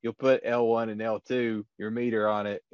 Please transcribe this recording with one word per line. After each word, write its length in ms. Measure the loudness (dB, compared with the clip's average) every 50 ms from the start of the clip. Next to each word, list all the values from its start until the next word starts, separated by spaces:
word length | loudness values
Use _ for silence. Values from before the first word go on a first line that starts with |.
you'll 100 | -8 -8
put 300 | -6 0 2 4 4 4 2
L 240 | 0 0 2 2 4
one 220 | 2 2 0 -2
and 120 | -4 -4
L 200 | -2 -2 -2 -4 -2
two, 400 | -2 -2 0 0 0 -2 -4 -6 -8 _ -10
your 140 | -8 -6
meter 360 | -4 -2 -2 0 0 2 2 2
on 200 | 2 0 0 -2
it, 140 | -6 -6 -10 _